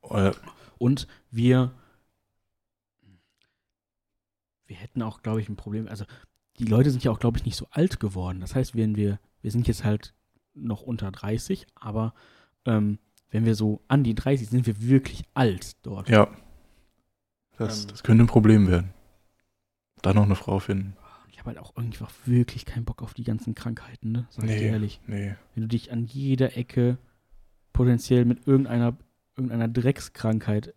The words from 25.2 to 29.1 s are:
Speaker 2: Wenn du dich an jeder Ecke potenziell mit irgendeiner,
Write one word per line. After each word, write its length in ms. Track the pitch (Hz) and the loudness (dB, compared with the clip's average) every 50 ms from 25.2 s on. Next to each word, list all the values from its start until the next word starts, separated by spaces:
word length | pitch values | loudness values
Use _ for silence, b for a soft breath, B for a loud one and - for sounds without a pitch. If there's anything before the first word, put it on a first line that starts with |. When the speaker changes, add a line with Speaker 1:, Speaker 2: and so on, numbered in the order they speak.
| 101 101 98 - _ _ _ | -6 -8 -8 -12 _ _ _
Speaker 2:
Wenn 80 | 113 | -8
du 60 | 110 110 | -6 -4
dich 220 | 120 113 - - | -4 -4 -4 -6
an 120 | 123 117 117 | -6 -6 -6
jeder 520 | 113 113 135 139 135 131 127 135 127 - | -6 -8 -6 -2 -2 0 0 0 -2 -2
Ecke 420 | 123 120 - - 127 123 123 127 127 - _ _ _ _ _ - - - _ _ _ _ _ | -6 -10 -4 0 2 2 2 0 -2 -8 _ _ _ _ _ -20 -20 -20 _ _ _ _ _
potenziell 520 | _ - 123 123 123 117 - - 127 123 123 | _ 2 4 4 4 2 2 2 2 4 4
mit 220 | 120 123 - - | 4 2 0 2
irgendeiner, 500 | - 135 135 139 120 120 120 120 120 123 - - _ | 2 4 4 4 2 0 0 0 0 -2 -4 -14 _